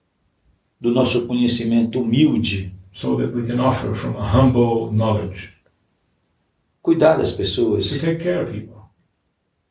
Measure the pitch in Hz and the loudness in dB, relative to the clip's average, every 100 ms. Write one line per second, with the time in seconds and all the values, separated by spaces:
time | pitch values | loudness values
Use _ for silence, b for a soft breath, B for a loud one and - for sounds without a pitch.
0 | _ _ _ _ _ _ _ _ 117 123 | _ _ _ _ _ _ _ _ -2 2
1 | 120 123 120 123 120 - 117 117 113 127 | 2 0 -2 0 0 0 0 0 0 -2
2 | 117 143 151 117 - 95 - - - - | 0 2 2 2 -2 -4 -8 -14 -20 -10
3 | 127 123 - 120 117 123 127 - 113 104 | -2 0 0 -2 -4 0 0 0 -2 -4
4 | 120 113 104 131 131 120 117 113 - 107 | -6 -4 2 4 6 4 2 2 0 0
5 | 110 104 92 - - _ _ _ _ _ | 0 0 -4 -10 -16 _ _ _ _ _
6 | _ _ _ _ _ _ _ _ - 165 | _ _ _ _ _ _ _ _ -2 2
7 | - 160 - - 92 - 113 101 - 135 | 4 4 0 -2 -4 0 0 0 -2 -2
8 | 165 165 175 180 - 104 - - - _ | -2 -2 -2 -4 -4 -8 -12 -18 -20 _
9 | _ _ _ _ _ _ _ | _ _ _ _ _ _ _